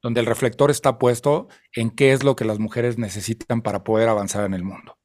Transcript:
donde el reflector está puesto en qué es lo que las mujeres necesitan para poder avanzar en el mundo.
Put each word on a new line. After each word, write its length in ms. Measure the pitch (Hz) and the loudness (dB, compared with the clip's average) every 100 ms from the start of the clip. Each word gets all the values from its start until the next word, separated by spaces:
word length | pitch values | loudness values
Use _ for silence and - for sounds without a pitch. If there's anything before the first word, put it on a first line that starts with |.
donde 180 | 123 117 | -2 -2
el 40 | 117 | 0
reflector 460 | 110 - - 143 | 0 -2 2 2
está 260 | 143 143 117 | 2 0 2
puesto 500 | 123 120 147 156 - _ _ | 2 2 0 0 -4 _ _
en 180 | - 113 | -6 -6
qué 200 | - 135 | 2 4
es 100 | 131 | 4
lo 120 | 139 131 | 2 0
que 80 | 110 | -2
las 120 | 107 | -2
mujeres 400 | 110 - 120 117 | -4 -2 -2 -2
necesitan 640 | 110 95 98 113 - 117 | -6 -6 -6 -8 -4 -4
para 220 | 113 101 | -2 -6
poder 260 | - 110 113 | 0 2 4
avanzar 360 | 107 98 101 101 | 2 -2 -4 -4
en 100 | 95 | -4
el 80 | |
mundo. 340 | 92 92 - - | -6 -12 -20 -20